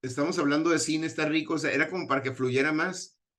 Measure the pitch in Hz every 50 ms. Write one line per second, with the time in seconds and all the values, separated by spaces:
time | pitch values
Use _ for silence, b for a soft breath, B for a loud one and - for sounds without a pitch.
0 | - 123 117 139 143 170 175 175 147 143 147 151 160 170 160 147 - 151 156 156
1 | 160 156 - 160 156 151 156 160 160 - 160 147 156 139 110 143 160 160 185 180
2 | 156 143 135 135 120 131 123 - 127 127 123 135 143 156 156 156 170 185 180 -
3 | - - _ _ _ _ _